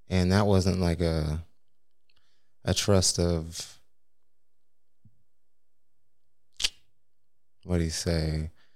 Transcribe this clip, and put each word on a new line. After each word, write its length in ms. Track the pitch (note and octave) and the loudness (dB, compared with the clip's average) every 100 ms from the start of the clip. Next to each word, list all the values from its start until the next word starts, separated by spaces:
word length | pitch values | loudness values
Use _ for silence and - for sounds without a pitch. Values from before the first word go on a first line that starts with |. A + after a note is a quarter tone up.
| - | -4
And 220 | F#2 F2+ | 0 2
that 160 | G2 G#2 | 4 4
wasn't, 320 | F#2+ F#2 F2+ | 4 2 0
like, 200 | F2+ E2+ | 0 0
a, 460 | E2+ D#2+ D2+ D#2 - - - - - - - - - - - - - | 0 0 -2 -4 -8 -18 -20 -20 -20 -20 -20 -20 -20 -20 -20 -10 -4
a 80 | |
trust 460 | F2+ - F#2+ F2+ - | -2 2 2 2 0
of, 600 | F2 E2+ D#2+ E2 - - - - - - - - - - - - - - - - - - - - - - - - - - - - - - - - - - - - - - - - | 0 0 -4 -12 -14 -18 -20 -20 -20 -20 -20 -20 -20 -20 -20 -20 -20 -20 -20 -20 -20 -20 -20 -20 -20 -20 -20 -20 -20 -20 -20 -20 -20 -6 -6 -6 -20 -20 -20 -20 -20 -20 -20 -14
what 140 | F2 F2 | -4 -2
do 60 | |
you 60 | E2 | 0
say? 600 | D#2 F2 E2+ D#2 D#2 D#2 - - | -2 -2 -2 -2 -4 -6 -12 -20